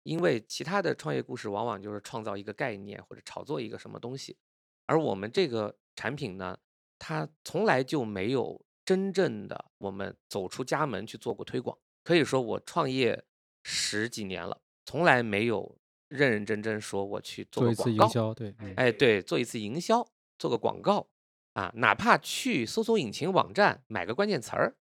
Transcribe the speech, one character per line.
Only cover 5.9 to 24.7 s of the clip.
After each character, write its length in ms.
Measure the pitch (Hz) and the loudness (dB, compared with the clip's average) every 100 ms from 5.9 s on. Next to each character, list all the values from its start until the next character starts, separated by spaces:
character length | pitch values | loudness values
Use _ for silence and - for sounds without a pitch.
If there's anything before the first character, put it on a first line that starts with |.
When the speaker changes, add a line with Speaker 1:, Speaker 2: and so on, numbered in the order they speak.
| - | -6
Speaker 1:
产 180 | 110 143 | -6 -4
品 220 | 120 95 | -6 -6
呢， 200 | 92 - _ _ _ _ | -8 -8 _ _ _ _
它 300 | - 156 151 _ | -8 -6 -6 _
从 220 | - 170 214 | -6 0 2
来 180 | 131 | 2
就 220 | 135 156 110 | 2 -2 -2
没 260 | 98 104 | -2 0
有 340 | 131 - - _ _ - | 0 -2 -8 _ _ 0
真 260 | 185 196 | 2 2
正 340 | 185 156 107 98 | 2 0 0 -8
的 200 | - - _ | -10 -12 _
我 120 | 98 | -6
们 240 | 98 95 - _ | -4 -8 -10 _
走 180 | 101 92 | -4 -4
出 160 | - | -6
家 240 | 131 147 151 | -2 -2 0
门 180 | 95 113 | -4 -8
去 120 | 107 | -8
做 160 | 120 | -8
过 100 | 104 | -6
推 160 | - 127 | -6 -6
广。 180 | 120 - _ _ | -6 -10 _ _
可 120 | - 170 | 2 4
以 80 | |
说 160 | 131 131 | 4 2
我 200 | 113 101 | 0 -4
创 280 | - 175 139 | -4 -2 0
业 360 | 131 113 - - _ _ _ | 2 2 2 -6 _ _ _
十 440 | - - - 107 117 | -6 -4 -2 -2 -2
几 180 | 113 98 | -4 -6
年 200 | 90 90 | -6 -6
了， 160 | - _ _ - | -10 _ _ -8
从 180 | 139 | 2
来 200 | 170 123 | 6 6
没 240 | 117 101 117 | 4 2 2
有 280 | 101 - - _ _ _ | 0 -4 -14 _ _ _
认 220 | 131 139 | 2 4
认 160 | 107 104 | 4 0
真 160 | 107 | -2
真 180 | 110 107 | -2 -4
说 240 | - 98 | -2 -4
我 160 | 98 98 | -2 -6
去 240 | - - - | -8 -12 -6
做 180 | - | 2
个 100 | 120 | 2
广 40 | 113 | 4
告。 60 | |
Speaker 2:
做 80 | 123 | 2
一 40 | 110 | 4
次 60 | |
营 60 | 110 | 4
销， 220 | 117 110 113 | 4 -2 -4
对， 200 | 107 - | -10 -10
嗯。 140 | 98 95 | -6 2
Speaker 1:
哎， 140 | 123 | 2
对， 280 | 113 127 101 | 6 6 6
做 200 | - 151 | 2 0
一 40 | |
次 160 | 117 117 | 0 -4
营 220 | 104 151 | -4 -4
销， 260 | - 233 - _ _ - | 2 2 2 _ _ -6
做 100 | 156 | 0
个 80 | 117 | 2
广 240 | 110 98 | 0 0
告。 260 | 170 202 - _ _ _ _ | 2 2 -2 _ _ _ _
啊， 180 | 107 92 113 | -6 -4 4
哪 180 | 117 104 | 4 6
怕 200 | 233 160 | 6 4
去 440 | - - 254 165 | 4 -4 0 0
搜 200 | 110 220 | 0 0
索 160 | 226 220 | 2 0
引 120 | 113 | 0
擎 220 | - 175 | -2 2
网 180 | 175 85 | 2 2
站 320 | 175 196 - - | 4 4 2 -6
买 180 | 104 87 | -6 -2
个 80 | |
关 160 | 127 208 | 0 0
键 100 | 156 | 0
词 120 | - | -2
儿， 240 | - 190 | 0 0